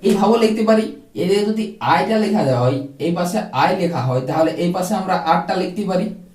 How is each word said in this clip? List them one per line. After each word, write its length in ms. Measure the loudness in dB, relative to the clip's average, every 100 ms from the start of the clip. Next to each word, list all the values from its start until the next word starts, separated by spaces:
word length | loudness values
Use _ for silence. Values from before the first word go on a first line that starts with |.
| 2
এইভাবেও 300 | 2 4 4
লিখতে 180 | 2 -2 2
পারি। 140 | 2 2 -8 -16 -6
এদের 180 | 0 2 2
যদি 160 | -2 -4 -6
আইটা 360 | 0 0 2 0
লেখা 180 | 2 0
যায় 160 | 2 2
হয়, 160 | 2 0 -6 -6
এই 140 | -4 -2
পাশে 200 | -2 -4 -4 0
আই 80 | 0 2
লেখা 200 | -2 -2 -2
হয়, 140 | -2 -2
তাহলে 220 | 0 0 0
এই 80 | -2 0
পাশে 160 | -2 -2
আমরা 160 | 0 -2 2
আরটা 220 | 0 2 -2
লিখতে 200 | -2 -4 -2
পারি। 160 | 0 -2 -6 -16